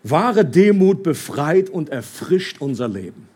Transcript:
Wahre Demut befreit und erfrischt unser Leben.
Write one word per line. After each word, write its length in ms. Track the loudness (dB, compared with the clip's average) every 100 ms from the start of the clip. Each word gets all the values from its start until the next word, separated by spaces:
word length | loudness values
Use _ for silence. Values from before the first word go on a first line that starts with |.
| 0
Wahre 380 | 0 2 2 2
Demut 560 | 4 4 6 4 2
befreit 720 | -2 -4 -6 -6 0 0 0
und 180 | -6 -6
erfrischt 720 | -8 -10 -14 -2 -2 -2 -8
unser 260 | -8 -4 -4
Leben. 400 | -6 -12 -16 -20